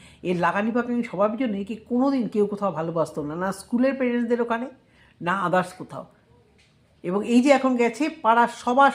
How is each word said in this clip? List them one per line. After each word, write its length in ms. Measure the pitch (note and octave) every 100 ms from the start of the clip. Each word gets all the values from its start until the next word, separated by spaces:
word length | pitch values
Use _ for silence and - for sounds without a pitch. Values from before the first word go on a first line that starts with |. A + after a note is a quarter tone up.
| - -
এর 140 | E3+ F3
লাগানি 340 | E3+ F#3+ A3
পাকানি 320 | A#3+ A#3 A#3+
স্বভাবের 360 | A#3 F3 G#3+ A#3
জন্য 180 | B3+ G3
একে 180 | G3+
কোনোদিন 540 | G#3+ - A#3+ C#4 C4+ G3+
কেউ 180 | G#3+ G3+
কোথাও 260 | G3+ G3
ভালোবাসতো 540 | D#3 E3 E3 D3+ D#3+ C#3+
না, 80 |
না 180 | D#3+ F#3+
স্কুলের 420 | F#3 - A#3+ C4
প্যারেন্টসদের 460 | C4+ B3 A#3+ A#3 A#3+
ওখানে, 260 | A#3 A3+ C4+ - _ _ _ -
না 240 | E3+ G3 F3
others 280 | F#3 F3+ -
কোথাও। 280 | - - - _ _ _ _ _ _ _ _ _
এবং 260 | F3 G3 G#3+
এই 120 | A#3+
যে 100 | C#4+
এখন 260 | C4 C4 B3
গেছে, 320 | A#3 A#3 D#4
পাড়ার 400 | - A3 A#3 A3+
সবার 420 | - B3 B3+ C#4